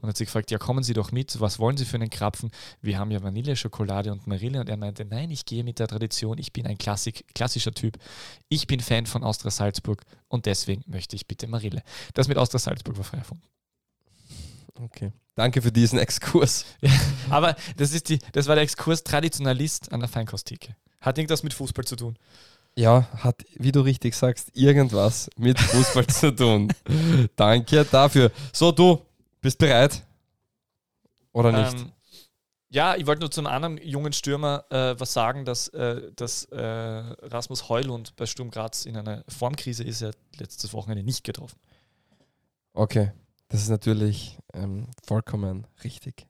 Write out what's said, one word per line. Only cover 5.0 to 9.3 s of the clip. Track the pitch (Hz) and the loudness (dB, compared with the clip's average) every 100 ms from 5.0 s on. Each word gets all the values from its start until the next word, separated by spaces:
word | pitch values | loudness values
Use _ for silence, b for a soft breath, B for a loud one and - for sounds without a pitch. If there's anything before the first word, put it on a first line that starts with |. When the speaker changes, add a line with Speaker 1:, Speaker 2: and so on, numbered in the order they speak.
| 101 | -10
Speaker 1:
„Nein, | 110 165 | -8 -8
ich | 143 - | -10 -8
gehe | 113 | -6
mit | 120 113 | -6 -4
der | 110 | -4
Tradition, | 107 110 - 110 113 | -4 -6 -4 -6 -6
ich | - | -8
bin | - 110 | -8 -6
ein | 101 | -6
Klassik-, | - 104 - - _ - | -4 -4 -6 -10 _ -6
klassischer | 127 117 110 | -4 -2 -4
Typ. | - 117 - B B B B _ | -4 -6 -6 B B B B _
Ich | 151 - | -4 -2
bin | 135 | -4
Fan | 120 117 117 | 0 -2 0
von | 120 | -4
Austria | 117 | -2